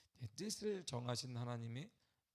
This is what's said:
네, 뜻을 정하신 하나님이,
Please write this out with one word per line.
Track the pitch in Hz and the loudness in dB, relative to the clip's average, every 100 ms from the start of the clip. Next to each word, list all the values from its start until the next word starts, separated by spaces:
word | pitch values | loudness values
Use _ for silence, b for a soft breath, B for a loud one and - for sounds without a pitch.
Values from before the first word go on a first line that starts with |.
| B - | B -8
네, | 117 - | -6 -2
뜻을 | 202 214 214 196 - | -2 0 2 2 0
정하신 | 120 123 120 127 120 | 0 2 2 0 0
하나님이, | 123 120 117 120 196 - b b _ | 0 0 -2 -2 -6 -12 b b _